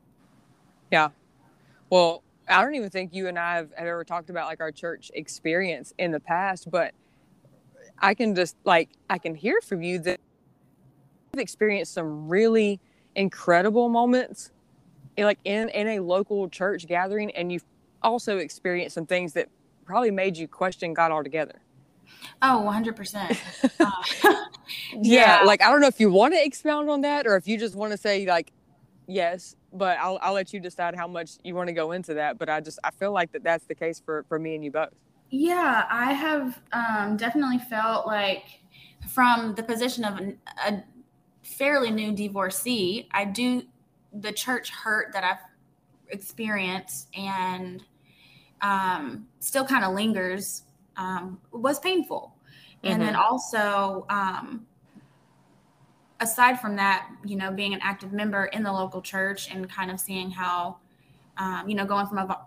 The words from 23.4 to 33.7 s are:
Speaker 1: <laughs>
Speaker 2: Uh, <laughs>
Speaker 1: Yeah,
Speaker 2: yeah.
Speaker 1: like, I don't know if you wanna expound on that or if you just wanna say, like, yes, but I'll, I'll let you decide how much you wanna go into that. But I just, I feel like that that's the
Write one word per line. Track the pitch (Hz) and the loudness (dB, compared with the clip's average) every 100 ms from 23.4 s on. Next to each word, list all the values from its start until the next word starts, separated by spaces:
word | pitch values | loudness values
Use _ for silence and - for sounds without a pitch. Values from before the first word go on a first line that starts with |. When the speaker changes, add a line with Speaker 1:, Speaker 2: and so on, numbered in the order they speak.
| - - | -6 0
Speaker 1:
<laughs> | 262 - | 0 4
Speaker 2:
Uh, | 233 185 - - | 2 2 -6 4
<laughs> | 415 415 - - - - - 226 | 4 4 0 -16 -14 -14 -12 0
Speaker 1:
Yeah, | 220 247 220 196 | 6 10 10 10
Speaker 2:
yeah. | |
Speaker 1:
like, | 202 202 | 10 8
I | 208 | 8
don't | 285 | 8
know | 285 | 8
if | - | 8
you | 214 | 6
wanna | 185 254 349 | 8 8 6
expound | 294 - 302 294 294 | 2 0 0 0 0
on | 285 | 0
that | 285 294 233 | 2 0 2
or | 196 | 2
if | 190 | 2
you | 220 | -2
just | 226 190 | -2 -4
wanna | 214 208 | -6 -2
say, | 214 196 185 | 0 0 2
like, | 170 - _ _ _ _ _ - | 0 0 _ _ _ _ _ -8
yes, | 190 170 180 - - _ | -4 -2 -4 -12 -20 _
but | 185 190 165 | -4 0 0
I'll, | 175 190 | -2 -2
I'll | 185 | -2
let | 196 185 | -2 -4
you | 202 | -8
decide | 175 180 170 175 | -10 -6 -4 -4
how | 175 | -8
much | 170 160 - | -8 -10 -12
you | 170 180 | -10 -6
wanna | 175 | -4
go | 165 160 | -2 -4
into | 180 170 151 | -4 -6 -4
that. | 151 117 | -4 -4
But | 156 | -4
I | 156 | -4
just, | 156 - | -6 -8
I | 160 | -8
feel | - 196 | -4 -2
like | 196 175 | -2 -2
that | 147 | -2
that's | 165 165 | -2 -2
the | - | -2